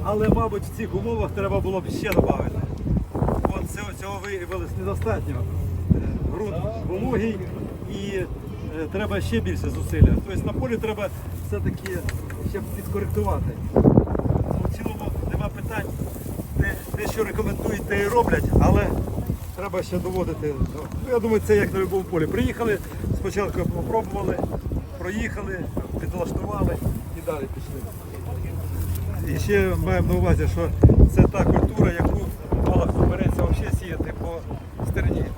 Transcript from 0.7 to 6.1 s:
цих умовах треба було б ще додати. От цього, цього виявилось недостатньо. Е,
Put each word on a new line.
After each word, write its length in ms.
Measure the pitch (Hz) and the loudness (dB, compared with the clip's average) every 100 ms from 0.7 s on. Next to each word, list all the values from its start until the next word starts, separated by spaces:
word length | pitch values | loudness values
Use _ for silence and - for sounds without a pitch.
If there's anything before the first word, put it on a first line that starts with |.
| - | -6
цих 180 | 175 185 | -4 -2
умовах 360 | 214 226 202 | -2 0 -2
треба 280 | 202 196 196 | 0 0 0
було 220 | 185 190 | 0 -2
б 80 | 175 | -4
ще 240 | - 214 | -4 0
додати. 380 | 180 - - - - - - - - - - - - | 2 4 2 0 -2 -4 -4 0 0 0 0 2 2
От 280 | - 190 - - | 0 0 -4 -6
цього, 140 | 196 - | -8 -8
цього 180 | 196 202 196 | -8 -8 -6
виявилось 460 | 196 175 185 165 - | -6 -6 -6 -6 -6
недостатньо. 560 | 185 196 226 202 - - - - - - - | -4 -2 -2 -2 -2 -4 -4 -2 -2 -4 2
Е, 40 | - - | 2 2